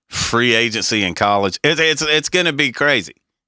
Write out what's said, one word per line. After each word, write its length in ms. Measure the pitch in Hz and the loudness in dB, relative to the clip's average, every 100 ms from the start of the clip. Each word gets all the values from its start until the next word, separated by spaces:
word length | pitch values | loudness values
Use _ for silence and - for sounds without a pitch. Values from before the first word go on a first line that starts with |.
| - | -10
Free 460 | - - 117 123 | -6 -2 0 2
agency 480 | 113 117 110 92 110 | 2 0 -2 -2 0
in 100 | 98 | -2
college. 440 | 87 101 101 98 - | 0 2 2 0 0
It's, 160 | 147 160 | 0 2
it's, 220 | 160 151 | 0 0
it's 260 | 156 151 147 | 0 0 0
gonna 220 | 180 175 | 0 0
be 180 | 143 143 | 0 -2
crazy. 420 | 113 143 135 85 - _ _ | 0 0 0 -2 -14 _ _